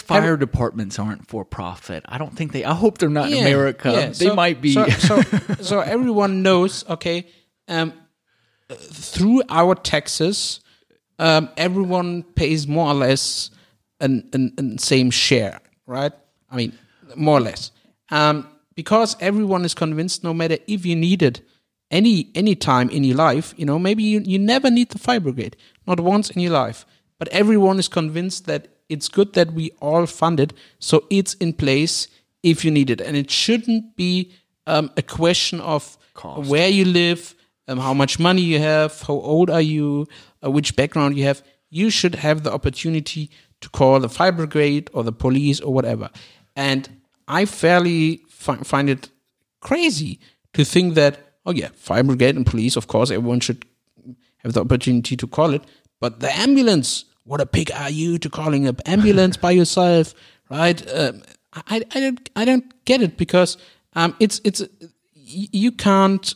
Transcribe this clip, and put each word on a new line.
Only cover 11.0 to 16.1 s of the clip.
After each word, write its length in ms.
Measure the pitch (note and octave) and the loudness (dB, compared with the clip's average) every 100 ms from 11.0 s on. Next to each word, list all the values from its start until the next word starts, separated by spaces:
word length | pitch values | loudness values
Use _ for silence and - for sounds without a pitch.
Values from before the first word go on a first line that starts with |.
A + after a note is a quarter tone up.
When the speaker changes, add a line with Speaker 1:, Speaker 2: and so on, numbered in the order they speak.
| _ - | _ -2
Speaker 1:
um, 300 | E3 D#3 D3 - | 2 2 0 -2
everyone 680 | F3 F#3 F#3 F3+ F3 F3 | -2 -2 -2 -2 -4 -6
pays 440 | E3 - D#3 D#3+ C#3+ | -6 -2 0 -2 -2
more 200 | D3+ D#3 | -2 0
or 60 | |
less 580 | C#3+ C3 C3+ - - - _ _ _ _ - | 2 2 0 -2 -6 -10 _ _ _ _ -4
an, 300 | C#3 B2+ - | -2 -2 -2
an, 200 | C3 B2+ - | -2 -2 -4
an 200 | C3 A2+ | -8 -4
same 340 | - C3+ B2+ | 0 2 2
share, 480 | A#2+ - B2+ G2+ - _ _ - | 2 2 2 0 -8 _ _ -12
right? 280 | B2+ C#3+ | -6 -6